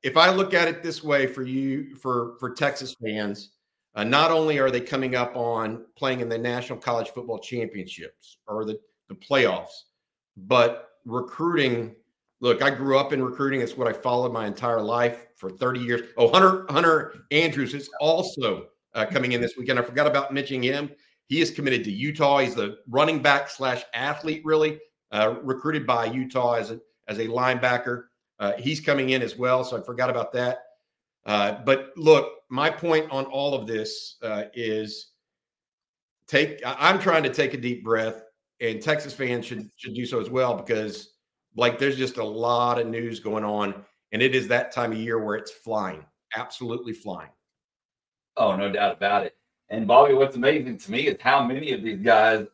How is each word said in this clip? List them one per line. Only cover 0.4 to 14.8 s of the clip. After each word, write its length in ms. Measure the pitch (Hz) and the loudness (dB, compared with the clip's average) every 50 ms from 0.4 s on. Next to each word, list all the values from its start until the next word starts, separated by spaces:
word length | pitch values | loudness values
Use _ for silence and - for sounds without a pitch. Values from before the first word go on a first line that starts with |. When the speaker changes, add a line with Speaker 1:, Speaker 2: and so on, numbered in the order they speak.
| 190 185 185 | 0 2 2
Speaker 1:
at 140 | 170 170 165 | 2 2 2
it 140 | 165 160 170 | 0 -4 -6
this 200 | 165 156 - - | -8 -8 -6 -2
way 240 | 151 143 139 135 | 0 0 2 2
for 160 | 131 135 135 131 | 0 -2 -6 -8
you, 520 | 127 131 135 135 135 131 147 143 - - | -4 -4 -4 -2 -2 -2 -4 -6 -8 -14
for, 400 | - - 131 123 120 117 117 - - | -10 -4 -2 -2 -2 -2 -4 -8 -8
for 100 | 127 123 | -8 -8
Texas 440 | 123 - 151 143 139 - 131 127 - - | -4 -2 -2 -2 -2 -4 -10 -12 -12 -10
fans, 500 | 113 107 107 107 104 101 101 101 - - _ _ _ _ _ _ _ _ - | -8 -6 -4 -4 -4 -4 -6 -8 -12 -20 _ _ _ _ _ _ _ _ -6
uh, 100 | 107 107 | -4 -2
not 260 | 110 131 147 160 165 | 2 4 4 4 4
only 280 | 165 160 160 156 147 139 | 4 2 2 2 2 2
are 120 | 135 131 | 2 2
they 100 | 123 123 | 2 0
coming 340 | 123 - 143 135 131 127 127 | -4 -2 -4 -4 -2 -2 0
up 220 | 123 123 123 - | -2 -2 -2 -4
on 480 | 127 117 117 117 110 110 107 110 117 - _ _ | -4 -2 -2 -2 -2 -2 -4 -6 -8 -12 _ _
playing 240 | - 143 131 127 123 | -4 -2 -2 -2 -2
in 80 | 120 113 | -4 -4
the 100 | 117 113 | -4 -4
National 400 | 120 123 120 123 120 - 123 - | -2 -2 -4 -4 -6 -8 -10 -6
College 320 | - 127 120 117 110 - | -4 -2 -2 -2 -2 -6
Football 280 | - 123 - - 113 101 | -8 -12 -8 -8 -8 -8
Championships 1000 | - - 127 120 113 101 - 101 90 - - 87 80 - _ _ _ - - _ _ | -8 -8 -6 -6 -6 -6 -8 -12 -12 -12 -14 -16 -16 -18 _ _ _ -20 -20 _ _
or 180 | 110 104 107 110 | -8 -6 -6 -4
the, 160 | 107 107 107 _ _ _ _ _ - | -6 -6 -10 _ _ _ _ _ -20
the 60 | 101 | -20
playoffs, 680 | - - - 139 135 120 101 90 85 82 - - - - _ _ _ _ _ _ _ _ _ _ | -18 -6 0 2 4 4 4 2 0 -6 -10 -16 -20 -20 _ _ _ _ _ _ _ _ _ _
but 540 | 101 92 98 127 123 117 117 - - - - _ _ _ | -16 -2 2 4 6 6 4 2 -2 -12 -20 _ _ _
recruiting. 880 | 117 113 123 123 - - - 160 170 170 151 139 123 120 117 113 110 113 _ _ _ _ _ _ _ _ - | -8 -6 -6 -6 -8 -8 -4 -2 0 2 2 2 2 2 0 -4 -8 -12 _ _ _ _ _ _ _ _ -2
Look, 220 | 123 123 117 - 131 | 2 2 2 4 4
I 80 | 143 | 2
grew 280 | 135 123 139 139 135 135 | 2 0 0 4 4 4
up 140 | 139 - 151 | 4 2 0
in 100 | 131 127 | -2 -2
recruiting. 380 | 127 127 - 139 139 135 135 | -4 -2 -2 -2 -2 0 -2
It's 160 | 117 - - | -2 -4 -4
what 100 | 131 123 | -2 -2
I 60 | 113 104 | -2 -2
followed 400 | - - 127 123 123 127 120 113 | -2 -2 0 0 0 0 -2 -2
my 140 | 113 110 | -4 -4
entire 340 | 101 95 - 127 120 117 113 | -6 -6 -4 -2 0 0 0